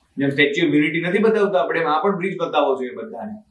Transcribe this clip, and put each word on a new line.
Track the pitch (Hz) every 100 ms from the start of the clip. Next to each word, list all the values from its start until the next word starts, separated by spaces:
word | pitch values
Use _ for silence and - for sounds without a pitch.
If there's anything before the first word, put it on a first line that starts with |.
| _ -
જેમ | 139
સ્ટેચ્યુ | 143 - 170 165
ઓફ |
યુનિટી | 147 156 165
નથી | 175 202
બતાવતા | 214 208 196 180
આપણે, | 165 165
એમ | 160
આ | 151
પણ | 202 180
બ્રિજ | 185 170
બતાવવો | 160 151 143 127
જોઈએ | 123
બધાને | 113 110 113 107 104 -